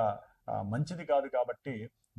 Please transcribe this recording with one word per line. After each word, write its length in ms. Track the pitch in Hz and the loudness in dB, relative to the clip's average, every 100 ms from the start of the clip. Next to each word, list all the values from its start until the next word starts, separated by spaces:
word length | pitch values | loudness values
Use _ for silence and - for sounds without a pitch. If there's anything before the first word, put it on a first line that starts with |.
| 107 104 - _ - | 2 2 -8 _ -6
ఆ, 120 | 107 | -4
మంచిది 440 | 101 120 160 175 151 | -2 0 -2 -2 2
కాదు. 220 | 143 135 | 2 4
కాబట్టి 640 | 123 123 - 143 113 113 _ _ | 0 0 -2 -6 -8 -8 _ _